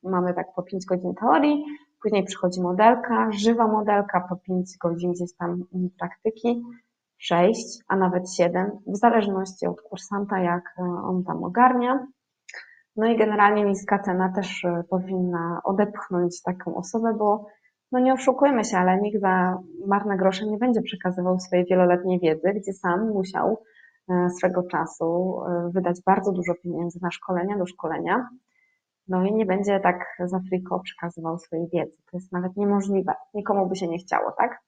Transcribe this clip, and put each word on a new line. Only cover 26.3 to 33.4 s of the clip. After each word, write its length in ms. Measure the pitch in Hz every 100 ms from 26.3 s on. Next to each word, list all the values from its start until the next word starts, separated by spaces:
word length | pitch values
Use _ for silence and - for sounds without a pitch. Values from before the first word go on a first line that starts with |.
dużo 220 | 180 175
pieniędzy 440 | 170 180 160 175 175
na 80 | 175
szkolenia, 480 | - - 180 185 202
do 80 | 180
szkolenia. 640 | - 160 160 170 220 247 - _ _ _ _ _ _ -
No 160 | 185
i 80 | 190
nie 140 | 220 196
będzie 340 | 190 202 196
tak 160 | 190 180 - -
za 160 | 180 185 185
friko 320 | 185 180 185
przekazywał 580 | 185 - 170 170 165 165
swojej 300 | - 165 170
wiedzy. 240 | 170 - _ _
To 60 | 180
jest 160 | 185
nawet 240 | 180 180 190
niemożliwe. 560 | 202 202 196 196 185 - -
Nikomu 320 | 208